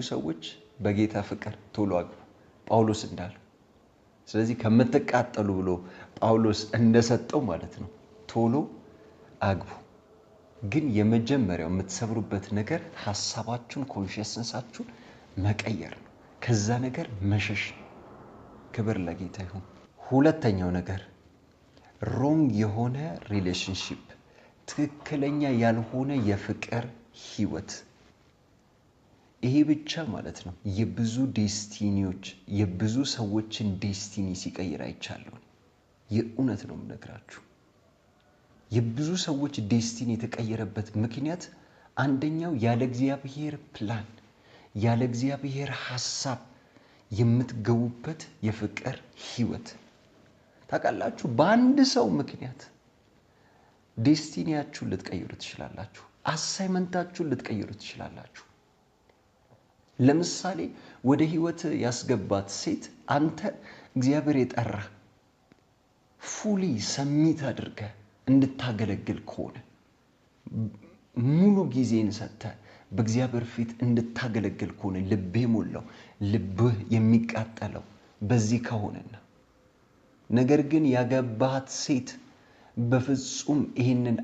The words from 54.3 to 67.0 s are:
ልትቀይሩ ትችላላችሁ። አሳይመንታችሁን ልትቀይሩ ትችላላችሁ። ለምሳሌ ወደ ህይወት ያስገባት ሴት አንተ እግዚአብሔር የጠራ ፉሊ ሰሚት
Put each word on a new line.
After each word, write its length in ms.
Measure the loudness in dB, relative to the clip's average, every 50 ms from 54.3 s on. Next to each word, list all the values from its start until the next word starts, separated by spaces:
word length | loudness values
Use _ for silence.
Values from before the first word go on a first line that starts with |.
| -6 -4 -2 0 0 0 -2 -4 -8 -8 -6 -4
ልትቀይሩ 400 | -4 -4 -6 -6 -6 -6 -6 -8
ትችላላችሁ። 720 | -12 -12 -12 -14 -12 -12 -12 -12 -10 -12 -12 -12 -14 -20 -20 -20 _ _ _
አሳይመንታችሁን 1040 | -4 -4 -2 -4 -6 -4 -4 -2 -2 0 0 -2 -2 -2 -4 -4 -4 -4 -4 -2 -2
ልትቀይሩ 380 | -2 -4 -4 -6 -4 -4 -6 -6
ትችላላችሁ። 720 | -10 -14 -14 -16 -14 -12 -14 -14 -14 -16 -18 -20 _ -20 -20 _ _ _ _ _ _ _ _ _ _ _ _ _ _ _ _ _ _ _ _ _ -20 _ _ _ _ _ _ _ _ 4
ለምሳሌ 600 | 6 6 6 6 2 0 -4 -4 -4 -4 -4 -4 -6 -8 -8 -14 -20 -20 -20 -2 2
ወደ 180 | 2 4 4 4
ህይወት 380 | 2 2 0 0 0 -2 -4 -4 -4 -2 0
ያስገባት 680 | 0 -2 -2 -2 0 0 0 0 0 0 0 -2 -2 -4
ሴት 320 | -8 -8 -4 -4 -4 -4 -6 -14 -20 -18 -4 0
አንተ 300 | 0 2 2 2 0 -2 -6 -6 -6 -6 -16 -20 -20 -20 -20 -6
እግዚአብሔር 480 | _ 0 2 4 2 4 2 2 2
የጠራ 360 | 4 2 2 0 -2 -2 -2 -4 -6 -8 -10 -14 -20 -20 _ _ _ _ _ _ _ _ _ -20 _ _ _ _ _ _ _ _ _ _ _ _ _
ፉሊ 420 | -16 -14 -12 -6 -2 0 2 2 2 0 0 0 -2
ሰሚት 540 | -4 -2 -2